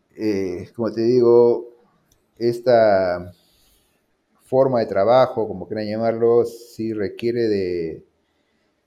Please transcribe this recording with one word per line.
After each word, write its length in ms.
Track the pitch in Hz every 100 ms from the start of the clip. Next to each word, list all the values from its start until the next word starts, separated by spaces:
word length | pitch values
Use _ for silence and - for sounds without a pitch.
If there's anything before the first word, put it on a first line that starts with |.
| _ -
eh, 540 | 107 98 92 90 - -
como 160 | 110
te 100 | 110
digo, 760 | 113 123 120 120 120 113 - _ _ _ _ _ _ _
esta 920 | 117 117 127 117 110 95 92 90 90 - _ _ _ _ _ _ _ _ _ _
forma 360 | _ 131 135 120
de 60 | 110
trabajo, 600 | 98 104 127 127 117 107
como 200 | 92 90
quieran 200 | 107 107
llamarlo, 580 | 107 117 113 117 120 117
sí 480 | - - - 110
requiere 540 | 107 95 - 117 117 110
de, 580 | 101 90 87 82 78 _ _ _ _ _ _ _ _